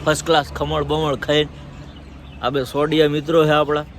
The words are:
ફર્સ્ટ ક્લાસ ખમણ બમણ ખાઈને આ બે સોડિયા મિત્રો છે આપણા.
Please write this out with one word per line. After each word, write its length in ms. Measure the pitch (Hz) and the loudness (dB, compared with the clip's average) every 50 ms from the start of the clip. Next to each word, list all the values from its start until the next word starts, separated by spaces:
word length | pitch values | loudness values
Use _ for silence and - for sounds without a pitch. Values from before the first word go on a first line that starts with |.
| - | 2
ફર્સ્ટ 220 | 156 151 147 151 | 0 0 0 2
ક્લાસ 220 | 160 165 151 139 - - | 2 2 2 2 0 -6
ખમણ 320 | - 147 143 156 151 143 139 | -6 -4 -4 -2 -4 -2 -2
બમણ 320 | 151 156 156 151 139 - - | -2 -2 0 -2 -2 -4 -2
ખાઈને 240 | - 147 151 151 151 - - - - - - - - - - - - - - - - - - - | 0 2 2 2 0 -6 -16 -18 -18 -18 -18 -18 -18 -18 -20 -20 -20 -20 -20 -20 -18 -14 -4 -4
આ 60 | 123 | -2
બે 140 | 139 139 127 | -2 -2 -4
સોડિયા 500 | 120 - 139 147 156 156 156 156 147 147 | -2 -2 -2 0 2 4 4 4 4 2
મિત્રો 280 | 151 143 147 165 165 156 | -2 -2 2 4 4 4
છે 100 | 151 147 151 | 6 4 2
આપણા. 260 | 151 139 147 147 151 - - | 2 2 0 -4 -4 -8 -16